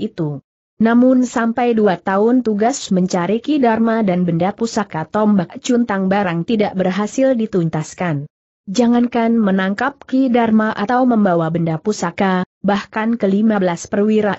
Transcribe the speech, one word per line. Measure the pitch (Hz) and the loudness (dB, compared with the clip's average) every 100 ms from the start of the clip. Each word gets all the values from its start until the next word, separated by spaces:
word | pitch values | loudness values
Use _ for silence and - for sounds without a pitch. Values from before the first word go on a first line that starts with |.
itu. | - - 151 139 - _ _ - | -8 -6 -6 -6 -14 _ _ 0
Namun | 220 240 254 254 247 | 2 6 6 4 2
sampai | 233 226 233 240 220 | -2 -2 0 0 2
dua | 208 170 | 2 0
tahun | 196 196 220 254 | -2 0 2 2
tugas | 233 202 226 277 - | 0 0 0 -2 -2
mencari | 185 185 180 175 226 | 0 0 0 0 -2
Ki | 285 294 | 0 0
Dharma | 240 220 226 226 | 2 2 0 0
dan | 196 180 | 0 0
benda | 175 165 185 202 | 0 0 -2 -2
pusaka | 226 220 196 156 | -4 -4 -6 -8
tombak | 156 214 214 202 165 254 | -6 0 2 2 0 -6
Cuntang | - 240 233 196 190 | -4 -2 -2 -2 0
Barang | 202 185 170 170 | 0 0 -4 -2
tidak | 220 202 185 | 0 0 0
berhasil | 185 185 208 - 262 240 | -2 -2 -4 0 2 2
dituntaskan. | 220 185 165 156 - - 180 143 147 _ _ _ - | -2 -2 -2 -4 -8 -6 -4 -4 -8 _ _ _ -6
Jangankan | 190 233 240 240 233 226 233 | 0 2 2 0 0 0 2
menangkap | 196 190 190 202 262 - - | 2 0 -2 -2 -4 -6 -4
Ki | 262 269 | 0 2
Dharma | 240 226 220 214 | 2 2 2 0
atau | - 208 247 | -2 -2 0
membawa | 254 226 196 170 160 | 2 2 2 2 0
benda | 170 165 160 | -2 -2 -2
pusaka, | 214 208 175 - 196 185 - _ | -4 -4 -6 -2 0 0 -2 _
bahkan | 196 202 - 220 220 233 | -2 -2 -4 -4 -2 0
kelima | 196 202 220 202 | 0 2 2 2
belas | 180 170 | 0 -2
perwira | - 202 214 214 208 | -4 0 2 2 0